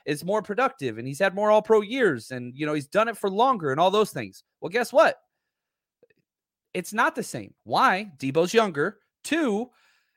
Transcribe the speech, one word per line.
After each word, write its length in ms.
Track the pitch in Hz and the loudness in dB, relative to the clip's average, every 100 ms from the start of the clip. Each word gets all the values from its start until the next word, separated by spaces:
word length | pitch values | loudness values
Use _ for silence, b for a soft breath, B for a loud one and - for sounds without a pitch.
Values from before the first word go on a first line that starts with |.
is 200 | - 147 | -6 -6
more 160 | 170 214 | -2 -4
productive 580 | 202 208 262 - 131 107 | -4 -2 -2 -2 -8 -8
and 100 | 127 | -8
he's 100 | 139 | -2
had 160 | 196 | -2
more 160 | 190 214 | 0 4
all-pro 300 | 214 214 220 | 4 4 2
years 500 | 202 262 220 123 - | 2 0 0 0 -6
and, 260 | 127 123 127 | -10 -10 -6
you 80 | |
know, 100 | 151 | -4
he's 120 | 151 135 | -4 -2
done 220 | 196 226 | 0 0
it 100 | 220 | -2
for 100 | 202 | -4
longer 440 | 190 262 247 151 | 2 2 2 -2
and 80 | 135 | 2
all 100 | 185 | 2
those 220 | 202 208 | 4 0
things." 320 | 147 104 - _ _ | -2 -10 -14 _ _
Well, 100 | 156 | -6
guess 220 | 208 247 | -4 0
what? 240 | 269 302 - _ _ _ _ _ _ _ _ _ _ _ _ _ _ _ | 4 4 2 _ _ _ _ _ _ _ _ _ _ _ _ _ _ _
It's 180 | 180 175 | -10 -8
not 220 | 214 277 | -2 0
the 80 | 311 | -2
same. 320 | 196 127 98 _ | -8 -8 -12 _
Why? 480 | 101 143 247 190 208 143 | -4 0 2 0 -4 -8
Debo's 340 | 135 139 180 | -2 0 2
younger. 460 | 226 214 143 170 - _ _ | 4 2 0 -4 -6 _ _
Two, 460 | - 311 285 202 247 _ _ _ _ | -4 0 0 -2 -4 _ _ _ _